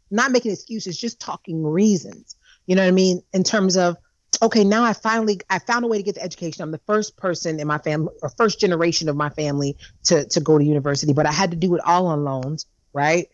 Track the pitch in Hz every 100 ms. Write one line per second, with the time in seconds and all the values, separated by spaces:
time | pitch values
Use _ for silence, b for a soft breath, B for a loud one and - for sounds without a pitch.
0 | _ 208 262 247 233 185 - 226 190 156
1 | 233 - - 240 - 160 156 165 214 185
2 | - - - - b b - 185 185 185
3 | 190 180 - 190 180 220 190 185 175 170
4 | _ _ _ - 226 226 196 214 233 196
5 | 220 226 214 190 - 185 - 240 233 214
6 | 196 - 180 - 170 - 156 156 - 214
7 | 208 - 185 165 170 156 151 151 156 151
8 | 156 - 143 - 220 - 196 170 170 165
9 | 156 143 147 151 147 143 143 - B _
10 | - 165 139 175 147 151 147 147 143 143
11 | 151 143 151 151 196 170 185 175 - 175
12 | 180 147 143 135 131 156 - _ _ 139
13 | 147 175 -